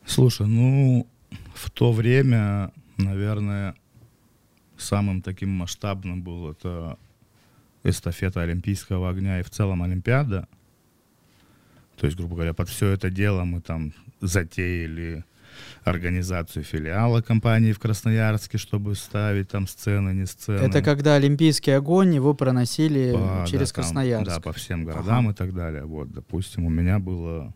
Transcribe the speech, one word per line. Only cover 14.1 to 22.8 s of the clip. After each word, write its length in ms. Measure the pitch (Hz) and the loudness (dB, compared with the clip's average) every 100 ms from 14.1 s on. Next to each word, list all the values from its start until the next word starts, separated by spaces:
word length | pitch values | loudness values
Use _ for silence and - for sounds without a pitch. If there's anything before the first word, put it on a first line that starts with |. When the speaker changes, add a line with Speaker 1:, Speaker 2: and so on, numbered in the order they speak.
| _ | _
Speaker 1:
затеяли 1040 | 95 92 80 - 90 87 82 80 85 82 - _ - - - - | -2 0 -2 -4 -4 -4 -6 -8 -8 -10 -12 _ -20 -20 -20 -6
организацию 800 | - 90 87 90 90 90 85 - | -2 -2 0 -2 -2 -4 -4 -8
филиала 580 | 73 78 78 95 120 117 | -6 -6 -2 0 2 2
компании 500 | 113 113 117 110 113 | 2 2 4 4 4
в 60 | 104 | 2
Красноярске, 800 | 110 110 110 110 110 107 - 107 | -2 -2 0 2 2 0 -2 -8
чтобы 380 | - 104 104 101 | -4 -4 -4 -6
ставить 540 | - 107 104 101 95 | -6 -2 0 -2 -2
там 180 | 101 95 | -4 -6
сцены, 460 | - - 101 98 | -6 -2 0 0
не 120 | 95 90 | -2 -4
сцены. 340 | - - 101 131 | -8 -4 0 2
Speaker 2:
Это 160 | 143 | 2
когда 340 | 151 143 147 147 | 2 2 6 6
Олимпийский 560 | 139 143 160 135 - | 6 6 4 4 4
огонь, 420 | 135 139 180 190 151 | 2 4 4 6 6
его 180 | 135 | 4
проносили 800 | 143 131 127 120 - | 2 2 2 2 2